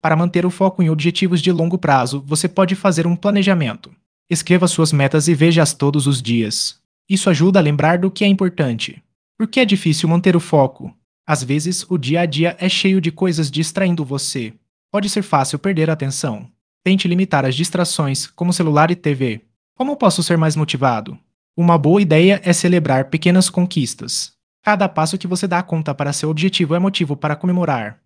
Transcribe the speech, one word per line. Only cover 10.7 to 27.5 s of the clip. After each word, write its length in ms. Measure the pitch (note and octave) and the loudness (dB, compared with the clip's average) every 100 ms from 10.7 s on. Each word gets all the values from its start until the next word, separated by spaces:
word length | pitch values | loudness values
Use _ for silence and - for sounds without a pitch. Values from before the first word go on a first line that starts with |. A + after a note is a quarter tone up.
| - - _ _ _ - | -2 -18 _ _ _ -4
Às 160 | D3+ | -4
vezes, 420 | B2+ D3 E3 F3+ - | -2 -2 -2 -6 -4
o 80 | F3+ | -4
dia 240 | B2 E3 | 0 -2
a 40 | |
dia 300 | F3 C#3+ E3 E3 | 0 0 -2 -2
é 100 | F3+ | -4
cheio 320 | - F#3+ F#3+ | 0 2 2
de 100 | E3 | 0
coisas 400 | D#3 F#3 D#3+ D3 | -2 -2 0 -2
distraindo 520 | C3+ D#3+ - F#3+ E3 | -2 -4 -2 0 0
você. 500 | C3+ C3+ - C3+ A2 - _ _ _ | -4 -6 -6 -8 -10 -14 _ _ _
Pode 180 | G#3 G3+ | -4 -2
ser 120 | G#3 | -4
fácil 380 | F#3+ D3 C3+ D3 | 0 0 0 -4
perder 300 | G3 E3+ D#3 | -2 0 -2
a 40 | |
atenção. 540 | D#3 C3+ C3+ C#3+ G#2+ B2 _ _ _ | -2 -4 -6 -8 -8 -14 _ _ _
Tente 240 | F3+ F#3+ F3 | 0 0 2
limitar 380 | F3 F#3+ D3 | 0 2 0
as 100 | C3 | 0
distrações, 720 | C3 F3 F3 E3+ - C#3+ C3+ - | -2 -4 -2 -4 -2 -2 -4 -8
como 260 | - F3 | -4 -2
celular 380 | F3 D#3+ D3 D#3+ | 0 2 2 2
e 40 | |
T 180 | F3 D3+ | 0 -2
V. 280 | C3+ C3 A2 _ _ _ | -2 -2 -4 _ _ _
Como 220 | _ C4 C#4+ | _ -6 0
posso 260 | G#3 - | 0 0
ser 140 | D#3+ E3+ | 0 0
mais 180 | D#3+ | 0
motivado? 640 | D3+ D3+ C3 C3+ A2+ - - _ _ _ | 0 -4 0 0 -2 -6 -18 _ _ _
Uma 220 | - E3+ E3 | -2 2 4
boa 240 | D3 G3 | 4 2
ideia 400 | F#3 D#3 F#3 G3 | 4 4 4 2
é 100 | F#3 | 0
celebrar 560 | F3 F3+ F3+ D3 C3 C3+ | 0 2 2 2 -2 0
pequenas 400 | D#3 F3 F3+ F3+ | -2 2 2 2
conquistas. 840 | - F3+ E3 B2 - - - - _ _ _ | 0 -2 -2 -4 -6 -10 -8 -10 _ _ _
Cada 260 | - G#3 G3 | -2 0 0
passo 280 | D#3+ D#3+ F#3+ | 0 -2 -2
que 100 | F3+ | -4
você 200 | F3+ E3+ | -4 -2
dá 140 | F3 | -4
conta 320 | F3+ D#3+ D#3 | -2 -4 -4
para 200 | C#3 C#3+ | -4 -6
seu 160 | C#3 D#3 | -4 -4
objetivo 440 | D#3 F#3 - D#3 | -2 -2 0 -2
é 60 | E3+ | 0
motivo 360 | G3 G3 D3+ | 0 -2 -4
para 200 | C#3+ D3+ | -4 -4
comemorar. 640 | D3 F3+ | -2 -2